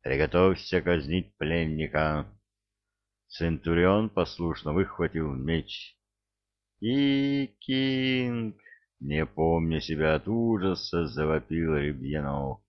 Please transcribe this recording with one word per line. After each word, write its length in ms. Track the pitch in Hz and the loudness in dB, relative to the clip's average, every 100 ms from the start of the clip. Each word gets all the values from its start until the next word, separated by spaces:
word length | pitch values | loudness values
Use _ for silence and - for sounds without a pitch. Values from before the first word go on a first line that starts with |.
"Приготовься 800 | 64 67 76 87 95 90 - 90 | -2 0 2 4 4 2 -2 -2
казнить 520 | 87 87 69 90 - _ | 2 0 0 -2 -4 _
пленника". 880 | 78 85 80 78 78 76 78 76 - - _ _ _ _ _ _ _ _ _ | -2 0 0 -2 -2 0 0 0 -4 -14 _ _ _ _ _ _ _ _ _
Центурион 800 | - 85 80 82 85 90 101 110 | -4 -2 -2 0 4 6 4 2
послушно 640 | - 85 - 85 78 76 | -2 -4 -2 -4 -4 -2
выхватил 600 | 82 98 - 82 80 78 | 0 -2 -2 -2 -2 -4
меч. 600 | 65 69 82 - - - _ _ _ _ _ _ _ _ _ | -4 -2 -2 -4 -14 -16 _ _ _ _ _ _ _ _ _
"И 760 | 110 135 139 139 139 139 135 _ | -2 2 2 2 2 0 -2 _
Кинг!" 960 | - 131 135 131 131 127 123 117 113 - - - _ _ | -4 0 0 0 0 0 0 -2 -4 -8 -20 -20 _ _
не 260 | 69 76 78 | -2 -2 -2
помня 540 | - 80 82 82 80 | 0 2 4 2 -2
себя 360 | - 78 78 78 | -2 0 2 2
от 120 | 92 | 0
ужаса, 800 | 117 117 110 95 87 - 85 78 | 0 2 2 0 -2 -2 -2 -2
завопил 680 | 62 76 78 - 80 82 73 | -2 0 0 -2 -2 0 0
рыбье 460 | 73 69 65 76 | -2 -4 -4 -4
ног. 400 | 71 69 67 - | -2 -4 -6 -8